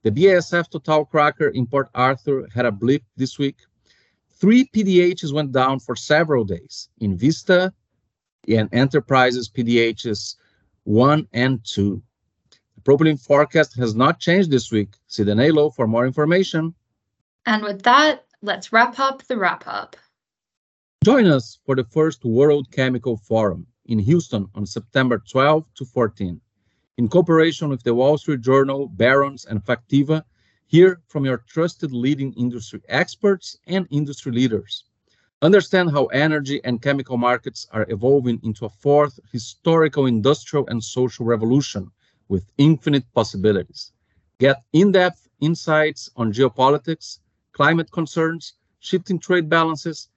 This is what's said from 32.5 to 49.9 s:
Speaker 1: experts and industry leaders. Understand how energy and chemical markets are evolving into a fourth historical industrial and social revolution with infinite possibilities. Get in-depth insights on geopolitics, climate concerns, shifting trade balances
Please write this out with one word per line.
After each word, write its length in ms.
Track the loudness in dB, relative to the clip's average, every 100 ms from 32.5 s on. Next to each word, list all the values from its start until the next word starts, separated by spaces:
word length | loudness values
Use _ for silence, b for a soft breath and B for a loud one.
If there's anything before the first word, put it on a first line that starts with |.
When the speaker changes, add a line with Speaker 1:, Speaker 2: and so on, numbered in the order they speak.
| -6 -14 -18 -6
Speaker 1:
experts 720 | -4 -4 -2 -2 -2 -6 -20 -6
and 220 | -6 -4
industry 420 | -6 -6 -10 -6
leaders. 520 | -2 0 -2 -6 -16 _ _ _ _ _ _
Understand 480 | 4 4 4 0 0
how 160 | 0 -2
energy 560 | 0 0 -2 -4 -6
and 160 | -6 -4
chemical 380 | -2 -4 -4 -2
markets 480 | 0 -2 -6 -16 -10
are 160 | -6 -6
evolving 500 | -2 2 2 0 -4
into 240 | -6 -8 -12
a 20 |
fourth 500 | _ 0 2 0 -4 _
historical 760 | -12 -12 -6 0 2 2 0 0
industrial 600 | 2 0 0 -2 -4 -4
and 160 | -8
social 420 | -6 -4 -4 -4 -2
revolution 640 | -2 2 0 0 -10 -12 _ _ _ _
with 180 | -6 -6 2
infinite 520 | 2 2 0 -2 -2 -2
possibilities. 800 | -2 0 0 0 -4 -16 -20 _ _ _ _ _
Get 240 | 0 0 _
in-depth 560 | 2 4 4 2 -2 _ _
insights 720 | -4 -4 -2 0 0 -4 -18 -6
on 160 | -6
geopolitics, 840 | 0 0 2 2 2 -2 -10 -12 -20 _ _ _
climate 400 | 0 0 0 -4
concerns, 600 | -8 -6 -4 -4 -4 -14 _ _ _
shifting 400 | -6 -6 -4 -8
trade 320 | -2 -2 0
balances 600 | 0 0 -4 -10